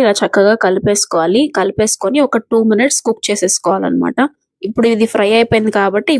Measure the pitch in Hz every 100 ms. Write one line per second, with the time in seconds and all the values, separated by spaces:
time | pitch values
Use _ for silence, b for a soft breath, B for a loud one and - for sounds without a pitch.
0 | 233 202 - - 202 226 190 190 - 202
1 | - 170 165 214 294 214 190 - 214 -
2 | 196 277 262 226 - 226 220 214 269 -
3 | - 226 - 208 185 - - 196 185 -
4 | 170 - 285 _ _ _ 196 226 226 220
5 | 226 - 202 226 233 226 220 208 196 202
6 | 214 285